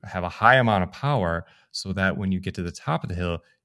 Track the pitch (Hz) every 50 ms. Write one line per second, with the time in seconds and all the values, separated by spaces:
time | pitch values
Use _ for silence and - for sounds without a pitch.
0 | - - - 92 87 87 - - 107 117 127 131 123 113 107 95 90 90 - -
1 | - 143 147 117 90 85 82 85 - - _ _ _ _ - - - 95 92 98
2 | 95 95 - 98 101 95 95 92 95 95 - - 87 87 87 - - 143 156 165
3 | - - 87 87 90 87 85 82 - _ _ _